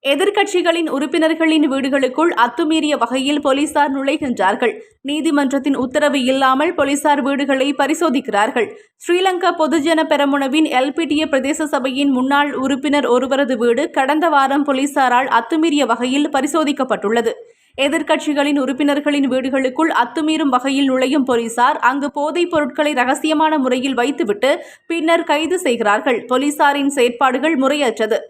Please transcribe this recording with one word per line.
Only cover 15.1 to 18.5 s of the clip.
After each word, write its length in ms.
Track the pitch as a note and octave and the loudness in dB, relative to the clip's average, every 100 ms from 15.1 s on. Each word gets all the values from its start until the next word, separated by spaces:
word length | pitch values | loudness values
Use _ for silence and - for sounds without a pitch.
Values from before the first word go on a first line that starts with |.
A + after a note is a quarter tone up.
| A#3+ C4 A3+ | 2 2 0
அத்துமீறிய 480 | A#3 E4 D#4+ D4 B3+ | 0 0 2 2 0
வகையில் 440 | A3+ B3 C4+ D4 | 0 0 0 0
பரிசோதிக்கப்பட்டுள்ளது. 1040 | C#4+ C#4+ D#4 D4+ D4 C4 G3+ G3+ A3+ A3+ - - _ _ - | 0 0 0 0 0 -2 -2 0 0 0 -4 -14 _ _ -4
எதிர்க்கட்சிகளின் 800 | C4 D#4 D4+ D#4 D4 C#4+ C#4+ | -2 0 0 0 0 0 0